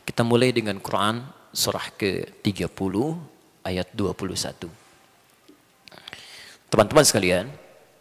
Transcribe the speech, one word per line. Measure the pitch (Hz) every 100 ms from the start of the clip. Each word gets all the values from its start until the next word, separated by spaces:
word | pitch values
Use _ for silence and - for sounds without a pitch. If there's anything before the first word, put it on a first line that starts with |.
Kita | - - 117
mulai | 120 127
dengan | 120 110 98
Quran | - 95 104 120 131 - -
surah | - - 95 -
ketiga | - 101 90 85 - 104 92 85
puluh | - 95 98 147 170 143 - _ _
ayat | 92 92 90
dua | 107 95 -
puluh | 95 -
satu. | - - 85 82 - _ _ _ _ _ _ _ _ _ - - - - - - - - -
Teman-teman | - 101 151 139
sekalian, | 110 92 90 120 147 - - _ _